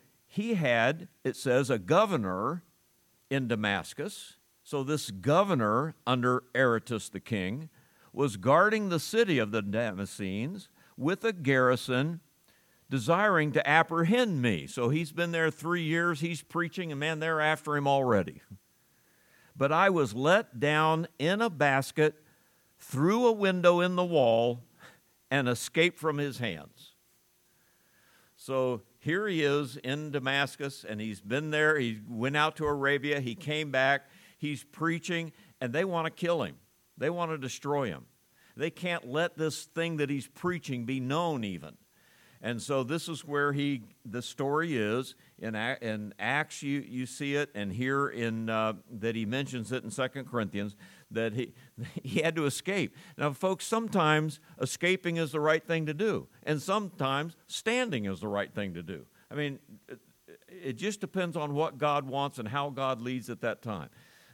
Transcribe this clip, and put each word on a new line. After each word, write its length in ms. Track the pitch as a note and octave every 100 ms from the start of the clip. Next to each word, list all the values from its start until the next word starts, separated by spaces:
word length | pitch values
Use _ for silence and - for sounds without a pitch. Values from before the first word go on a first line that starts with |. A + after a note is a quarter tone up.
| _ _ _
he 280 | - A3+
had, 540 | G#3 C#3+ A#2 A#2+ D#3+ F3 _
it 140 | C3 -
says, 340 | C3+ B2+ C3
a 80 | A#2
governor 840 | F2+ E3+ G#3+ D#3+ G2 F#2 A#2+ F3 - _ _ _ _ _ -
in 160 | C3+ B2
Damascus. 880 | A2+ D#3+ G3 - - F3+ - - - _ _
So 200 | - C#3+
this 280 | C3+ D3+ -
governor 840 | G2 A2+ E3 G3+ D3+ G#2+ A2+ D#3 - -
under 380 | B2+ B2 B2 -
Aretas 560 | B2 C3 A2+ - A2 -
the 100 | F#2+
king 480 | - G#2 F#2 B2+ D#3+ _ _ _ _
was 240 | - C#3 G2+
guarding 520 | G#2 D#3 G#3 A3 G3+
the 120 | E3
city 380 | - A3 G#3+ C#3
of 120 | G#2+
the 120 | A2
Damascenes 1080 | G2+ G#2+ A#2 F#2+ G2 - G2 G2 C3+ G3 - _ _ -
with 280 | C#3 F#3+
a 80 | A3+
garrison 880 | F3+ C3+ C3+ B2+ B2+ - B2+ D3+ E3+ - _ _ _ _ _ -
desiring 600 | C3+ A#2 F3 G#3 E3+ D3+
to 160 | D3 -
apprehend 720 | D#3+ D#3+ E3 E3 A#3+ A#3+ D3+
me. 240 | A#2+ E2+ C#2+
So 220 | - A#2+
he's 240 | D#3 D#3
been 200 | E3 E3+
there 180 | E3 D#3+
three 320 | - D#3+ F3
years, 380 | D#3 E3 F3 D3+
he's 220 | E3+ E3
preaching, 480 | - E3 E3+ - E3+
and 100 | C#3
man, 200 | D3+ D#3
they're 200 | D#3+ D#3+
after 360 | D3+ D3+ D3+ D3
him 120 | C#3
already. 540 | C#3 B2+ G#2 F2 - - - _ _ _ _ _ _ _ _ _ -
But 160 | C#3
I 180 | D#3+ G3
was 240 | E3+ B2+
let 440 | A2 D3 G3 A3 A#2
down 480 | D3 D3+ D#3 D#3+ E3+ -
in 220 | D3+ G3+
a 100 | A#3
basket 640 | D#3 D3 C3+ C3 - D3+ - _ _ _ _ _ _
through 480 | - C3+ E3 A3+ B3
a 60 |
window 480 | G#3+ G3 F#3 F3 F3
in 160 | F3+ F3+
the 80 |
wall 600 | F3+ D#3+ A#2+ A2+ A#2+ A#2+ - _ - - _ _ -
and 180 | C#3 B2
escaped 500 | A#2 - D#3+ F3 E3+
from 200 | D#3 C#3+
his 200 | C#3+ B2
hands. 540 | A#2 D#2+ D2 - - _ _ _ _ _ _ _ _ _ _ _ _ _ _ -
So 460 | - C3 B2+ A#2 - _
here 280 | D3+ F3+ G#3+
he 160 | E3
is 340 | C#3+ C#3+ C3+ C3+
in 320 | B2+ D3 D3+
Damascus, 720 | C#3 C3 C#3 C#3 - C#3 - -
and 140 | G#2+
he's 200 | A2 G2+
been 300 | G2+ C3 D#3
there. 280 | D3+ D#3 D3+
He 220 | A#2+ A2 G#2+
went 300 | A2+ B2+ D3+
out 200 | D#3 -
to 100 | D3
Arabia. 540 | D3 C#3 C#3+ C#3+ C#3+
He 140 | B2+
came 360 | A#2 C#3+ D3+ D3+
back. 400 | C3 C3+ C#3 - - - _
He's 280 | D3 C#3
preaching, 680 | - - D#3+ E3 - E3+ E3 - - -
and 120 | B2+
they 120 | C#3
want 220 | F#3+ E3+ D#3+
to 40 |
kill 320 | - E3+ E3+
him. 140 | G2 C2 _ _ _ -
They 120 | C3+
want 200 | F3 E3+
to 80 | D#3
destroy 480 | C3 - C#3+ C#3+ B2
him. 200 | C#2 A#1 _ _ _ _ -
They 140 | D#3+
can't 360 | - F3+ F3 B2
let 300 | D3 E3+ D3+
this 260 | D#3 -
thing 320 | - E3 E3 D#3+
that 140 | C#3
he's 160 | C#3+ -
preaching 580 | - F3+ F3 - B2
be 160 | A#2 C3+
known 420 | B2 D3+ F3 C#3
even. 320 | G#2 F2 D2 - _ _ _ _ _ -
And 180 | A2 A#2+
so 220 | - C3+
this 260 | B2 E3 E3+
is 160 | D3+
where 300 | - C#3+ C#3+
he, 300 | C#3+ C#3+ C3+ G#2+ _
the 160 | A2+ A#2
story 560 | - - C#3 D3+ E3+ C3
is. 380 | G#2 A#2+ C3+ - _ -
In 160 | A2
A-, 240 | G#2+ A#2 C3+
in 320 | A#2 G#2+ G#2 -
Acts, 440 | A2 C#3+ D3+ -
you, 220 | C#3+ C#3+ -
you 200 | B2 B2+
see 300 | - C#3+ C#3+
it, 120 | C#3+
and 180 | G#2 G2+
here 360 | G2+ B2+ C#3 C#3
in, 420 | A#2 A#2 A2+ A2+
uh, 240 | A2 A2 G#2 -
that 240 | A#2 A2+
he 100 | A2+
mentions 480 | G#2+ B2+ C3+ B2+ G#2
it 100 | B2+
in 80 | A2+
Second 380 | A2 C3 C#3 B2
Corinthians, 480 | A#2+ G2+ G2+ G#2 G2+ - - -
that 220 | A2 A2+
he, 220 | A2+ - - - -
<laughs> 240 | A#2+ -
he 180 | C3 -
had 160 | D#3+ D#3+
to 80 |
escape. 500 | C#3+ - - G3 A#2+ - - -
Now, 160 | D3
folks, 320 | C3+ F#3+ F#3+
sometimes 760 | - A3+ A3+ G3 D#3 D3+ D#3 - - -
escaping 560 | C3 - F3 F#3 F3 E3
is 160 | D#3
the 80 | D3+
right 260 | D3+ D#3+ -
thing 200 | E3 D#3
to 80 |
do, 340 | D3+ G#3+ B2+ C2+ _
and 180 | - D3+
sometimes 760 | D#3+ G#3 G3 - C3+ C#3 E3 - -
standing 580 | - A3 B3 A#3+ C3
is 160 | G2+ F2+
the 80 | G#2
right 260 | G2+ G2
thing 200 | - G2
to 80 | E2+
do. 240 | E2+ E2 - _ -
I 60 | D3
mean, 220 | D3 C3+ _ G#2 -
it, 100 | B2 _ _ - - _
it 240 | F3+ D#3
just 260 | A2+ G3+ G3+
depends 380 | F#3+ F#3+ F3 D#3+
on 160 | D3+
what 240 | C#3+ D#3+ C3
God 280 | D3 D3 C3+
wants 320 | C#3 C#3 C3
and 100 | A2
how 200 | C#3 C#3+
God 320 | C3 C3 B2
leads 300 | A#2+ B2+ A2+
at 100 | A2
that 220 | A#2+ -
time. 260 | A#2 F#2+ C2+ - - - _